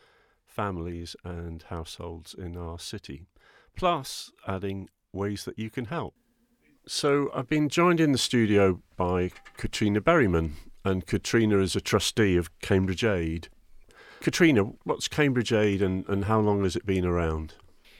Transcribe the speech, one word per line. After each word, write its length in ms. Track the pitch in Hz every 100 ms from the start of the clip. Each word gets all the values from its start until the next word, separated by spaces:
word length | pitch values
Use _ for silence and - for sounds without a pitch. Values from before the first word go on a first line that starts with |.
| _ _ _ _
families 720 | _ - 101 90 85 87 85 -
and 400 | 90 87 85 82 -
households 640 | 85 78 - 85 82 80
in 220 | - 90 87
our 240 | 85 85
city, 480 | - 107 - 71 85 _ _ _ _ -
plus 560 | 180 160 127 - - _ -
adding 400 | 95 98 98 - _ _
ways 320 | 95 101 101
that 160 | - -
you 100 | 110
can 140 | -
help. 300 | 110 170 90 - _ _ _ _ _ _ -
So 420 | - 147 143 139
I've 160 | 143 127
been 200 | 151 147
joined 320 | - 175 170
in 100 | 156
the 80 | 127
studio 600 | - 120 107 101 98 87 - -
by 340 | 90 90 90 - - -
Katrina 440 | - - 107 104
Berryman, 540 | 127 170 104 82 80 - - -
and 220 | 98 95 -
Katrina 520 | 101 - 117 107 101
is 180 | 95 98
a 40 |
trustee 560 | - 101 - - 101 87
of 220 | 85 _
Cambridge 460 | - 95 95 87
Aid. 420 | 113 92 82 82 - - - - - - - -
Katrina, 440 | - - 165 117 101 -
what's 240 | - - -
Cambridge 420 | - 143 123 107
Aid 300 | 110 107 98
and, 260 | 95 92 -
and 200 | 98 101
how 140 | 110
long 220 | 104 101
has 120 | 95 -
it 80 |
been 220 | 98 95 90
around? 480 | 87 80 80 78 - - _ _